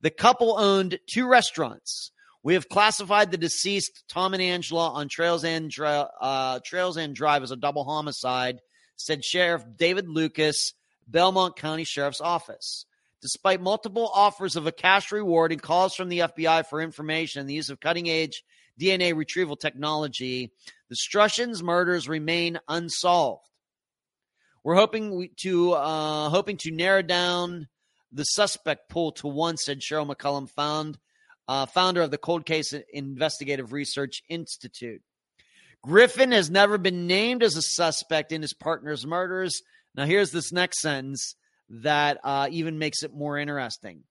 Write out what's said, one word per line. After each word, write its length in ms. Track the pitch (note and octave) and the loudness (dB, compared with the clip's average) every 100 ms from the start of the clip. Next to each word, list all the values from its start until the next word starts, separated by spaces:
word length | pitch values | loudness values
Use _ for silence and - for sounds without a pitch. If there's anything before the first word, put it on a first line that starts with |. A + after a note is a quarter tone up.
The 100 | D#3 | -2
couple 480 | - G#3+ B3 A#3 G#3+ | 4 4 4 2 4
owned 400 | G3+ G3 F#3 F3+ - | 4 4 2 -4 -4
two 220 | A3+ B3+ | -2 6
restaurants. 840 | B3 G3+ - C3+ G#2+ - - - _ _ _ | 6 4 -2 -6 -6 -12 -12 -14 _ _ _
"We 120 | C#3 | 2
have 160 | F3+ - | 2 2
classified 600 | G3+ G#3 G#3 G3 G3+ G#3 | 4 4 2 2 4 4
the 60 | E3+ | 2
deceased, 680 | E3 - F#3 G3+ - _ _ | -2 -2 -2 -2 -2 _ _
Tom 240 | - F#3 | -2 0
and 100 | F#3+ | 0
Angela, 500 | F#3 F3+ E3+ E3 E3 | 0 -2 -2 0 0
on 160 | C3+ D3 | -2 -6
Trails 360 | - E3+ E3+ | 0 0 2
End 260 | D#3+ E3 D#3 | 0 -4 -6
Dri-, 360 | C#3+ D3+ D3 C#3+ - | -4 0 0 -2 -4
uh, 400 | C3 C3+ C3 B2+ | -2 -2 -2 -4
Trails 320 | - F3+ F3+ D#3+ | -6 -4 -2 -2
End 180 | D#3 | -8
Drive 280 | B2 D3 D3 | -2 2 2
as 80 | B2+ | 0
a 60 | B2+ | -4
double 280 | C#3+ D3 | -4 -2
homicide," 760 | C3+ D3+ D3+ C3+ B2+ B2+ B2+ B2+ _ _ _ _ | -4 -4 -4 -6 -4 -2 -2 -6 _ _ _ _
said 280 | - D3+ | -6 -6
Sheriff 380 | - F3+ F3 E3+ A2+ A2 | -2 0 2 0 -6 0
David 320 | E3+ F#3 F3+ | 0 0 -2
Lucas, 640 | D#3 D#3+ - D#3 - - - _ _ _ | -2 -2 2 0 0 -4 -6 _ _ _
Belmont 500 | D3 F3+ F#3+ F#3 - | 4 4 4 0 -2
County 280 | D#3 D#3+ | -6 -6
Sheriff's 380 | D#3+ - C#3+ C3+ | -6 -4 -4 -4
Office. 640 | D#3+ E3+ - G#2+ - - - _ _ _ | -2 -2 -4 -14 -12 -12 -16 _ _ _
Despite 400 | C3 - F#3+ F#3 | -10 -2 2 2
multiple 480 | F#3 G#3+ A3+ G3+ A3+ | 0 -2 -2 -4 0
offers 400 | G3 G3+ G3 F#3+ | 4 4 4 -4
of 140 | E3+ D#3 | -2 -4
a 40 | |
cash 380 | E3 F#3 F#3+ - | 0 4 4 2
reward 400 | G#3 G3+ E3 E3 | -4 2 4 2
and 100 | D#3+ | 0
calls 360 | - E3+ F#3 F#3 | 0 2 2 0
from 120 | F#3 | -4
the 120 | F3 | 0
F 160 | E3 D#3+ | -2 0
B 100 | D#3+ | 2
I 160 | E3 | 2
for 180 | D#3+ D3+ | 2 -6
information 600 | D#3+ D#3 D3+ D#3+ D#3+ C#3 | -8 -8 -4 -4 -4 -6
and 100 | C#3 | -8
the 40 | |
use 140 | D3 C3+ | -6 -8
of 120 | C#3 | -4
cutting-edge 640 | D#3 E3+ E3+ D#3+ D#3+ - _ _ _ _ | -2 -2 0 0 -2 -6 _ _ _ _
D 160 | F3 | 0
N 100 | F#3 | 2
A 100 | F3+ | 2
retrieval 440 | D#3+ D3 - F3 C#3+ | 0 -2 -2 -2 -2
technology, 960 | D#3 C3 D3 D3+ D3+ A#2+ B2+ B2+ A#2+ _ - - _ | -6 -4 -4 -2 -4 -6 -6 -6 -8 _ -20 -20 _
the 60 | |
Strushins 680 | A#2+ - G3 G#3 G3+ A#3+ G#3+ | -8 -4 4 4 2 -4 -4
murders 480 | F3 F3 F3+ F3 C3 | 0 2 2 0 -2
remain 520 | D#3+ D3+ E3+ E3+ E3 - | -6 -2 -2 -2 -4 -6
unsolved. 840 | D#3+ E3+ - F3+ F3 C#3 G2+ _ _ _ _ _ _ _ _ _ _ _ _ | -6 -4 -2 2 2 2 -4 _ _ _ _ _ _ _ _ _ _ _ _
"We're 140 | C#3+ F3 | 2 6
hoping 400 | G#3+ A3 G#3+ F#3 | 6 2 -4 -6
we, 120 | F3+ - | -6 -6
to, 320 | F#3 F3 F3 | 0 2 4
uh, 560 | E3+ D3 D#3 D#3 D3+ D3+ | 2 0 -2 -2 -2 2
hoping 300 | F3 G3+ G3 | 2 0 -6
to 120 | E3 | -6
narrow 320 | D#3+ F3+ G3 | -2 2 2
down 640 | E3+ F3 F3+ F3 F3 F3 D3+ _ _ _ _ | 4 0 2 0 -2 -8 -14 _ _ _ _
the 100 | B2+ | -6
suspect 680 | D3 - G3+ - - C#3+ _ | -4 2 2 0 -4 -6 _
pool 220 | E3 E3 | -4 -4
to 140 | - C#3+ | -4 -8
one," 300 | C#3+ E3+ E3 | -2 -2 -2
said 240 | - C#3 | -6 -6
Cheryl 280 | - D#3 D3 | -4 -4 -4
McCollum, 400 | C#3 C#3+ C#3+ C3+ | -4 -4 -4 -6
found, 480 | - D3 D3+ D#3 D3+ _ _ _ _ - | -4 -2 -2 -4 -10 _ _ _ _ -6
uh, 180 | C3+ C3+ | -4 0
founder 360 | - F#3 F3 | 2 2 2
of 100 | D#3+ | 0
the 60 | C#3+ | -2
Cold 280 | - E3+ D3+ | -2 -2 0
Case 260 | D#3+ D3 D3 - | -2 -2 -8 -10
Investigative 800 | - C3+ C3 D3+ - C#3 C#3 A#2+ | -10 -10 -4 -4 -4 -6 -6 -4
Research 500 | C#3+ C#3 - C#3 - _ | -8 -6 -4 -6 -8 _
Institute. 760 | E3 E3 - B2 - A#2+ G#2+ _ _ _ _ _ _ _ _ | -10 -10 -14 -16 -14 -12 -12 _ _ _ _ _ _ _ _
Griffin 480 | B2+ F3+ B3 A#3+ C4 | 4 8 8 6 4
has 200 | A#3 D#3+ | 6 4
never 280 | F#3 G3+ G#3 | 6 6 4
been 300 | F#3 F3+ F3 | 0 -2 0
named 340 | F#3+ A3+ B3 | 2 2 2
as 140 | A3 D#3 | 2 2
a 60 | |
suspect 680 | D#3 - E3+ D3+ - D#3+ D3+ | -4 0 0 0 -2 -2 -2
in 120 | D#3+ | -6
his 100 | D3+ | -8
partner's 520 | - - E3 D3 D3 | -8 -6 -4 -6 -8
murders. 560 | C3 E3+ F#3 F#3 F#3 - _ _ _ - | -4 -4 -2 -4 -4 -6 _ _ _ -4
Now, 80 | |
here's 260 | C#3+ F#3+ G3+ | 2 4 2
this 220 | E3+ - | -2 -4
next 280 | F3 F3+ - | -2 0 0
sentence 540 | D#3+ C#3 C3+ C3+ - - _ _ _ | -2 -4 -6 -8 -10 -12 _ _ _
that, 480 | A#2 C3 D3 D3 C#3+ | -6 0 2 2 0
uh, 240 | - C#3 C#3 | -2 -2 -2
even 280 | E3 E3 D#3 | -2 -4 -2
makes 240 | D#3 - | -4 -4
it 100 | D3+ | -8
more 240 | D3 D3 C#3+ | -8 -6 -4
interesting. 680 | D3 C#3+ B2 - G#2+ E2 C2 | -4 -6 -6 -10 -16 -20 _